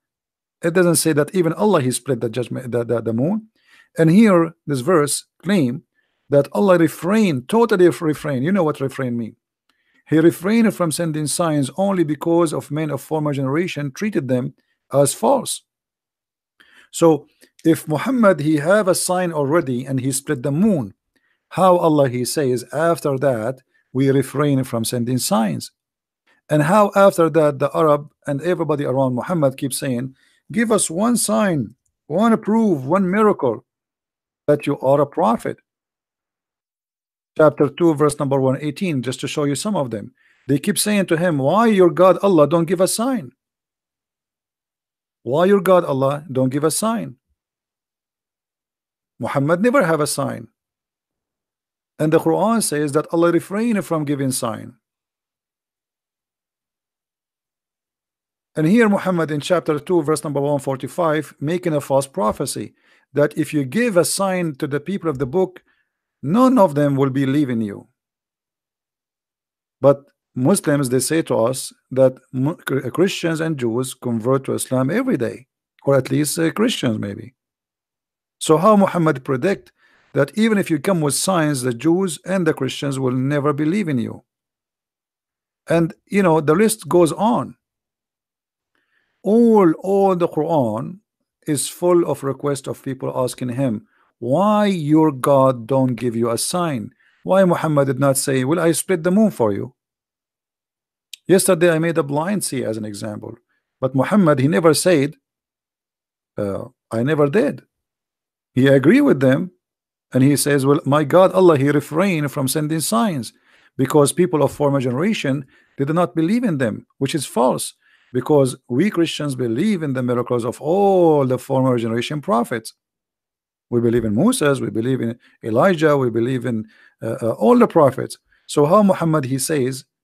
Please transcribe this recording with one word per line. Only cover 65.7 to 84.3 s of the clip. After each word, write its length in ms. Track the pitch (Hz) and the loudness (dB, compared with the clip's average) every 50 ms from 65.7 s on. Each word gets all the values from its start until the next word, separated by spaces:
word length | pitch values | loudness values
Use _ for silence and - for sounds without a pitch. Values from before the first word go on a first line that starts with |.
| _ _ _ _ _ _ _ _ _ _ | _ _ _ _ _ _ _ _ _ _
none 360 | - 135 180 240 262 262 269 | -6 -2 2 2 4 4 4
of 180 | 240 196 170 143 | 4 4 4 2
them 200 | 120 98 143 139 | 2 0 2 2
will 140 | 131 139 135 | 0 0 0
believe 400 | 127 139 139 135 135 151 147 123 | 0 -2 0 0 0 0 0 0
in 120 | 123 113 | -2 -2
you. 260 | 110 101 101 101 101 _ _ _ _ _ _ _ _ _ _ _ _ _ _ _ _ _ _ _ _ _ _ _ _ _ _ _ _ _ _ _ _ _ _ _ _ _ _ _ | -4 -4 -6 -10 -14 _ _ _ _ _ _ _ _ _ _ _ _ _ _ _ _ _ _ _ _ _ _ _ _ _ _ _ _ _ _ _ _ _ _ _ _ _ _ _
But 260 | 127 139 139 135 - _ _ _ _ _ - | 4 4 4 2 -2 _ _ _ _ _ -6
Muslims, 540 | 131 127 151 202 196 - 190 190 147 143 120 | -2 0 2 2 2 0 0 0 0 0 0
they 100 | 127 131 | -2 -2
say 220 | - - 156 165 156 | -2 0 -2 -2 -2
to 120 | - 127 | 0 0
us 360 | 117 113 123 135 - - - - _ _ - | 0 0 0 -2 -4 -10 -14 -16 _ _ -4
that 280 | 131 127 131 127 131 - _ _ | 2 2 4 4 2 -2 _ _
Mu-, 260 | - 127 131 147 175 | -6 -4 -2 -2 -4
Chr-, 320 | - - - 139 131 110 117 | -6 -6 -4 -4 -4 -4 -4
Christians 500 | - 147 180 196 - - - 165 165 151 | -2 0 0 0 -2 -2 -4 -4 -4 -4
and 180 | 160 165 160 | -4 -4 -4
Jews 360 | 135 120 117 110 123 131 131 - | -4 -4 -4 -2 -4 -4 -6 -8
convert 500 | - - 123 117 113 104 127 135 139 135 | -8 -6 -6 -4 -2 0 0 0 0 -2
to 80 | - 117 | -4 -6
Islam 360 | 110 - - 131 127 131 139 | -6 -4 -4 -2 -2 -2 -2
every 280 | 180 240 269 262 208 | -2 -2 -2 -2 -2
day, 300 | 139 117 110 107 - - _ _ _ _ _ _ _ - | -2 -4 -6 -8 -10 -18 _ _ _ _ _ _ _ -2
or 100 | 143 139 | 0 2
at 160 | 135 127 - | 2 0 0
least, 260 | 135 143 151 147 - | -2 -2 -2 -2 -2
uh, 140 | 170 165 160 | -2 -2 -2
Christians 480 | - 208 214 247 - - - 127 110 110 | -2 0 -2 -2 -2 -2 -4 -4 -4 -4
maybe. 340 | 107 104 101 104 - - - _ _ _ _ _ _ _ _ _ _ _ _ _ _ _ _ _ _ _ _ - | -6 -8 -10 -12 -16 -18 -20 _ _ _ _ _ _ _ _ _ _ _ _ _ _ _ _ _ _ _ _ -6
So 180 | - - 156 | 0 0 2
how 180 | 151 175 220 214 | 4 4 4 4
Muhammad 480 | 202 196 - - 175 160 160 151 139 - | 4 4 2 0 0 0 0 0 -2 -4
predict 480 | - 135 127 156 190 196 - - _ _ _ _ _ _ _ _ _ - | -6 -4 -2 -2 -2 -4 -4 -8 _ _ _ _ _ _ _ _ _ -2
that 240 | 143 139 143 - | -2 -2 -2 0
even 200 | 214 220 226 214 | 0 0 2 2
if 120 | 196 175 - | 0 0 0
you 100 | 165 143 | -2 -2
come 220 | - 196 190 165 | -2 -2 -2 0
with 120 | 151 143 127 | 0 -2 -2
signs, 480 | - - 190 190 170 156 151 147 127 | -2 -2 -2 0 0 0 0 -2 -2
the 120 | 120 127 120 | -4 -4 -4
Jews 460 | 117 135 160 170 185 196 185 147 - - | -2 0 0 0 0 0 -2 -6 -8 -8
and 200 | 175 190 190 170 | -6 -4 -2 0
the 80 | 156 143 | 0 -2
Christians 460 | - 131 127 - - - 139 135 135 | -2 -4 -6 -6 -6 -6 -6 -4 -4
will 120 | 135 127 | -4 -2
never 420 | 127 131 127 139 147 147 135 151 147 | -2 -2 -2 -2 -2 -2 0 -2 -2
believe 340 | 135 156 151 180 214 196 | -2 -2 -2 -2 -2 -2
in 100 | 160 143 | -2 -4
you? 260 | 120 107 107 107 - _ _ | -4 -4 -6 -8 -14 _ _